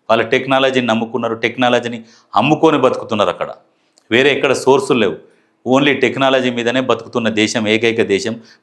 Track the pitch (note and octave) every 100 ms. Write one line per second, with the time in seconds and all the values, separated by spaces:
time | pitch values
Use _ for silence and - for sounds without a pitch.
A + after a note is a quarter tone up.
0 | - A2+ A2+ C3 C3 C3 C3+ B2+ A#2+ A2+
1 | A2+ A#2+ A2+ A2+ A#2 B2+ B2 B2 A#2 A#2
2 | - _ _ G2+ C3+ D3+ D#3+ C#3+ B2+ -
3 | - G#2+ F2+ E2+ E2 - _ _ _ _
4 | - A2+ C#3+ B2+ C#3 A#2+ C3 C3+ C3+ B2+
5 | G2 - - _ _ _ A#2 C3+ D3 B2
6 | A#2+ C3 C3+ C3 B2+ A#2+ A#2 C3 B2+ A#2
7 | - A#2+ A2+ G#2+ G#2+ A#2+ G#2 A2 A#2 A2+
8 | G2 F#2+ A2 A2+ - -